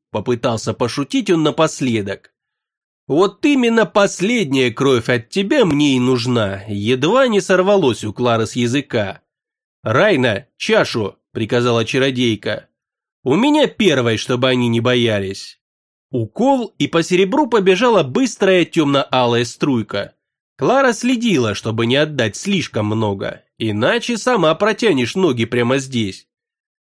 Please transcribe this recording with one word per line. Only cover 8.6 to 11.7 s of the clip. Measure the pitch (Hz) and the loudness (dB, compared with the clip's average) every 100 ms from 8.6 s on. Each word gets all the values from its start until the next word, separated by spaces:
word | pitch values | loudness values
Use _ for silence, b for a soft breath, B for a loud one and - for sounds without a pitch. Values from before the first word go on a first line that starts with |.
| 120 139 139 117 98 - _ _ _ _ _ _ | -2 -2 -2 -4 -4 -10 _ _ _ _ _ _
"Райна, | 110 127 208 147 123 101 - - | -2 2 2 2 0 -2 -8 -10
чашу", — | - 214 143 120 98 - _ | 0 0 0 -2 -6 -8 _
приказала | 113 110 123 123 | -8 -2 0 2